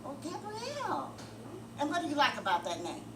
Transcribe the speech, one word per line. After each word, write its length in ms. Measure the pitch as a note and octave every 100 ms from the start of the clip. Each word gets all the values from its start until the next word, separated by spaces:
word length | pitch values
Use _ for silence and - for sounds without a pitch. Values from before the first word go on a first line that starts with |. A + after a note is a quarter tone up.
Oh, 100 | - C#4
Gabrielle. 880 | D4 F#4+ G4+ G#4+ A#4+ C#5+ B4 - - - - - - - - -
And 100 | D4
what 120 | E4+
do 60 | E4
you 80 |
like 220 | C#4+ C4 A3+
about 260 | G3 F3
that 180 | - E3+
name? 200 | E3+ - -